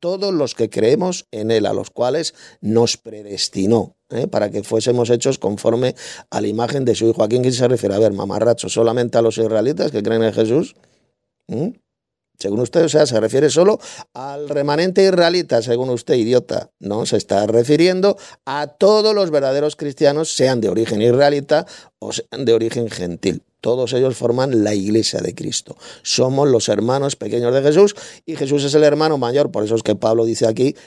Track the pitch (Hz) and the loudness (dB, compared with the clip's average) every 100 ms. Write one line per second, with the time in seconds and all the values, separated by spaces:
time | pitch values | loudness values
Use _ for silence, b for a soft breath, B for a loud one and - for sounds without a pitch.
0 | 170 190 196 175 131 - 110 - 107 147 | -8 -4 -2 -2 -4 -2 -4 0 2 2
1 | 185 180 - 110 110 113 101 104 101 - | 0 -6 -10 -8 0 0 0 -4 -6 -4
2 | 120 147 156 - B B 104 113 117 - | -2 -2 -6 -10 B B -2 2 2 -2
3 | - 107 104 98 - - 95 117 92 _ | -12 -18 -14 -8 -6 -2 2 2 0 _
4 | _ 120 - 113 104 104 98 110 117 123 | _ -6 -4 -2 -2 -4 -2 -2 0 0
5 | 117 120 135 135 - 101 - 117 131 - | 2 0 0 -2 -4 -2 -2 0 -2 -4
6 | B B B - 107 107 120 139 127 101 | B B B -4 -4 -2 -4 -2 0 2
7 | 113 113 107 123 123 127 123 127 101 98 | 2 2 0 2 0 0 0 0 0 2
8 | 110 98 101 101 113 113 - - 117 117 | 2 0 -4 0 2 0 -2 0 2 2
9 | 120 120 117 110 110 110 113 160 117 113 | 0 2 2 0 0 0 0 -2 -2 -2
10 | 107 113 110 104 110 131 190 _ _ _ | -2 0 0 0 0 0 -2 _ _ _
11 | _ _ _ _ - 110 175 254 _ _ | _ _ _ _ -10 -6 -6 -8 _ _
12 | _ _ _ _ 98 104 120 - 165 151 | _ _ _ _ -6 -4 -2 0 2 2
13 | 151 113 110 123 147 139 185 220 B B | 2 2 0 2 2 4 2 2 B B
14 | B 127 135 143 147 143 143 147 180 185 | B -16 -14 -12 -6 -4 -2 0 0 2
15 | 196 185 170 180 160 120 113 120 131 123 | 4 4 2 0 0 -2 0 -2 0 -4
16 | - 127 113 123 107 - - _ 98 104 | 0 0 2 0 0 -8 -8 _ -8 -6
17 | 135 110 - 101 107 113 120 151 175 185 | -2 -2 0 -2 2 2 2 4 2 2
18 | 196 196 B B - 139 147 _ 196 214 | 0 -2 B B -10 -8 -8 _ 2 4
19 | 214 214 185 151 135 139 151 - 147 135 | 2 0 0 0 0 0 -2 -4 -10 0
20 | 143 147 156 - 131 127 104 92 113 107 | 2 2 -4 0 0 2 0 0 -2 2
21 | 117 123 143 143 - 151 175 B B _ | 2 4 4 2 0 -2 -2 B B _
22 | 107 - - - 123 113 113 123 117 - | -12 -10 -10 -6 0 0 0 -4 -6 -6
23 | 90 85 98 - _ _ 117 123 120 127 | -8 -4 -4 -4 _ _ -2 -2 0 0
24 | 131 120 120 120 135 120 104 104 98 110 | 0 0 2 4 4 2 2 0 2 2
25 | 107 - - 113 156 - - - B B | 2 -2 -6 -6 -6 -8 -10 -20 B B
26 | - - 127 139 143 120 110 104 110 135 | -4 0 0 2 4 2 2 0 0 0
27 | 139 135 107 113 120 127 139 151 202 - | -2 -6 -6 -2 0 2 4 4 4 2
28 | B B - 156 139 143 139 151 151 147 | B B -12 -8 -2 -2 2 4 4 4
29 | 156 147 120 135 117 110 104 113 110 104 | 2 0 0 0 0 -2 -2 0 0 0
30 | 110 117 113 110 117 113 131 - | 2 2 2 2 0 2 -2 -2